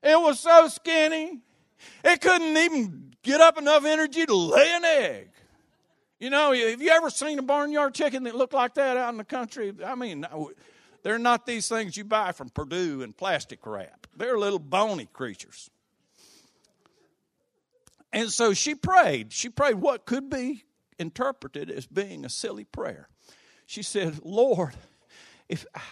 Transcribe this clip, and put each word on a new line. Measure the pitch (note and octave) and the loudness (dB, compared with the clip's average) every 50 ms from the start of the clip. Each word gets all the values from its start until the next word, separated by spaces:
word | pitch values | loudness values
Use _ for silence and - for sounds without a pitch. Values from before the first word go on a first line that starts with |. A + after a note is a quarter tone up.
It | - C#4+ D#4 E4 | 6 6 6 6
was | E4+ D#4 C#4+ - | 6 4 0 0
so | - E4+ E4 E4 E4 D4+ | 4 10 10 10 10 8
skinny. | - - _ - E4 D#4+ D#4 D#4 D#4+ D#4+ D#4 E4+ F4 A#3+ _ _ _ _ _ _ _ _ - - - - | 0 -6 _ 0 2 2 2 2 0 -2 -4 -6 -10 -14 _ _ _ _ _ _ _ _ -20 -20 -20 0
It | - - F4 - | 4 4 4 4
couldn't | - F#4 F#4 F4 E4 D#4+ D#4 | 4 4 4 4 4 2 2
even | D#4 E4 E4+ D#4+ C#4+ A3+ G3 D#3+ - - - - _ | 2 2 2 2 -2 -2 -4 -6 -12 -18 -20 -20 _
get | _ B3 C#4 D4+ | _ 0 6 8
up | D#4+ E4 D#4+ D#4+ | 8 8 8 4
enough | D4 C#4+ D4+ D4+ C#4 | 2 4 4 4 4
energy | D4+ D#4 D#4 D#4 D4+ C4 E4 E4 | 4 0 2 0 -2 0 -2 0
to | D4+ A3 | 2 2
lay | F#3+ E3+ E3 - - C#4+ E4 | 0 2 4 6 6 6 6
an | E4+ F4 E4+ | 4 0 0
egg. | E4 D#4+ C#4+ A3+ E3 B2 G2 - F#3 _ _ _ _ _ _ _ _ _ _ _ _ _ _ _ _ _ _ | 2 2 2 0 -2 -6 -8 -14 -20 _ _ _ _ _ _ _ _ _ _ _ _ _ _ _ _ _ _
You | G#3+ B3+ | -8 -2
know, | C#4 C#4+ D4+ D4 C4 | 0 2 2 2 2
have | B3 A#3 A3+ A3+ A#3+ | 2 0 -2 -2 -2
you | C#4+ E4+ | 2 4
ever | D#4+ E4 E4 D4 | 4 4 2 0
seen | - - C#4 D4+ D4+ C#4 | -6 -6 -6 -6 -6 -6
a | |
barnyard | C4 C4 C#4 D4 C#4+ D4 D4 D4 D4 C#4 | -2 -2 -2 -2 -2 -2 0 0 0 -2
chicken | - - D4+ D4 A#3+ C4 | -2 -2 -2 -2 -2 -4
that | B3+ A#3+ A3+ | -8 -8 -4
looked | A#3+ C4 B3 - | -4 -4 -2 0
like | C4+ B3 B3 _ | -2 -2 0 _
that | C4+ C#4 C4 B3+ | -2 0 0 0
out | B3 B3+ A#3+ | -2 -2 -4
in | A#3+ A3 | -6 -8
the | G#3 | -10
country? | _ C#4+ B3+ B3 A3 - C#4 A3 G3 G3+ - - | _ -8 -8 -8 -8 -8 -8 -8 -8 -8 -10 -10
I | F#3+ B3 | -10 -8
mean, | B3 B3 A3+ F3 C#3+ D3+ E3 - D#3 D#3 D3 - _ _ - _ _ _ _ _ _ | -8 -8 -8 -8 -10 -12 -12 -10 -10 -10 -12 -12 _ _ -20 _ _ _ _ _ _
they're | _ G3 G#3+ A#3 | _ -4 -4 0
not | A#3 A#3+ A#3+ A3+ A#3 | 2 0 0 0 _
these | - A#3+ A3+ F#3 - | -6 -8 -6 -6 -4
things | A3+ A3+ A3 F#3 - G#3 | -4 -6 -6 -6 -10 -14
you | G#3 | -6
buy | G#3 A3 G#3+ G#3 F3+ | -2 -2 -2 -2 -2
from | F3+ - C#3 B2 | -6 -10 -12 -12
Perdue | _ - D3+ C3+ E3 F3+ F3+ E3 D3 C3+ | _ -10 -8 -6 -4 -4 -4 -4 -4 -6
in | B2+ A2+ | -10 -12
plastic | - _ F3+ G3 F3 C#3+ - _ B2 - - | -12 _ -4 -2 -2 -2 -4 _ -18 -18 -14
wrap. | A2+ G#2+ G2 F#2 D2+ - _ - _ _ | -12 -12 -12 -12 -14 -20 _ -20 _ _
They're | D3+ G#3 A#3+ B3+ G#3+ | -10 -6 -4 -2 -2
little | G3+ G3+ G3+ F3+ | -2 -2 -2 -4
bony | D#3 C#3 E3+ F#3+ G#3+ A3 G3+ D#3+ A#2 - | -6 -2 0 0 0 0 -2 -8 -10 -14
creatures. | _ - C3 A#2 G2 - - _ - - - - _ _ _ _ _ _ _ _ _ _ _ _ _ _ _ _ _ _ _ _ _ _ _ _ _ _ _ D#4+ _ _ _ _ _ _ _ _ _ _ _ _ _ _ _ _ _ _ _ _ | _ -10 -10 -10 -10 -14 -18 _ -20 -20 -20 -20 _ _ _ _ _ _ _ _ _ _ _ _ _ _ _ _ _ _ _ _ _ _ _ _ _ _ _ _ _ _ _ _ _ _ _ _ _ _ _ _ _ _ _ _ _ _ _ _
And | - G#3+ A#3 A3 | -6 -4 -4 -4
so | G3 - A#3 A3+ G3 | -2 0 0 0 2
she | - - D4 D4+ | 0 -2 -4 -6
prayed. | - - - F#4 F#4 D#4+ G3 C#3+ B2 G#2+ A2 - | -6 -4 2 4 4 4 4 0 -4 -8 -10 -10
She | - - A#3+ | -10 -10 -10
prayed | A3+ - C#4 C#4+ A#3 | -4 -2 0 0 0
what | F#3+ F#3 C#4+ C4 A3+ _ | 0 0 -2 -2 -2 _
could | - A#3+ C4+ C#4 C#4 | -6 -6 -6 -4 -6
be | C#4+ C4+ B3 B3+ C#4+ A3 _ _ _ _ _ _ _ _ | -8 -6 -6 -6 -8 -10 _ _ _ _ _ _ _ _
interpreted | F3 E3 - - B3+ C4+ C4 _ - C3+ _ D3 D3+ - | -10 -10 -6 -4 -4 -4 -4 _ -14 -16 _ -12 -12 -10
as | - - C3 | -10 -12 -12
being | _ C#3 F3+ G3+ G3 F3+ D3+ C#3 | _ -6 -6 -6 -6 -10 -14 -14
a | B2+ | -12
silly | - - - - - - - | -12 -10 -10 -10 -10 -12 -16
prayer. | _ - - - E3 G2 C#2 - _ _ _ _ _ - _ _ _ _ _ _ | _ -12 -10 -10 -10 -10 -12 -20 _ _ _ _ _ -20 _ _ _ _ _ _
She | _ - G#3+ | _ -14 -12
said, | G#3 - - G#3 F#3+ E3 D3+ D3+ | -12 -6 -4 -4 -4 -4 -2 -4
"Lord, | - D#3+ F#3+ A3 A#3+ C4+ A3+ E3 F3+ C#3+ - - - _ _ _ _ _ _ - - - - _ _ _ | -4 -2 2 2 4 4 4 0 0 -4 -6 -14 -20 _ _ _ _ _ _ -20 -20 -20 -20 _ _ _
if | - - - - _ - - - | -10 -10 -10 -14 _ -18 -18 -16